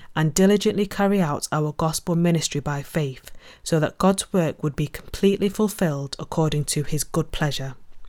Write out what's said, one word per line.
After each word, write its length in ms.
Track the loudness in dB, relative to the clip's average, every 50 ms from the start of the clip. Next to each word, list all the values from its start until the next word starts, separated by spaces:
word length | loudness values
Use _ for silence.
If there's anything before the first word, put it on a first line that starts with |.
| -20 -6 -2
and 200 | 0 0 2 4
diligently 500 | 4 6 6 6 4 2 2 0 0 -2
carry 340 | -2 0 0 2 2 4 2
out 280 | 2 0 0 -4 -4 -2
our 200 | -2 0 0 -2
gospel 440 | -2 -2 -2 -2 -2 -2 -2 0 0
ministry 460 | 2 4 4 2 2 0 -2 -4 -4
by 220 | -4 -4 -4 -4 -6
faith, 480 | -4 -2 -2 -2 -2 -4 -10 -14 -18 -18 -18 -18 -20 -20 -14 -4
so 160 | 0 2 2
that 180 | 2 0 0
God's 340 | 2 4 4 4 2 -2 -2
work 300 | 0 0 0 0 -2 -2
would 140 | -4 -4 -2
be 100 | -2 -4
completely 640 | -4 -6 -10 -10 -10 -2 2 2 2 4 2 0 0
fulfilled 640 | 0 0 0 0 0 0 0 0 0 -2 -6 -8 -10 -12
according 460 | -12 -4 -2 0 0 2 0 0 -2
to 180 | -2 -2 -2 -2
his 200 | 0 -2 -2 -2
good 280 | -2 -2 -2 -2 -2
pleasure. 420 | -2 -2 -2 -2 -2 -4 -6 -8 -10 -12 -16 -16 -14 -12 -12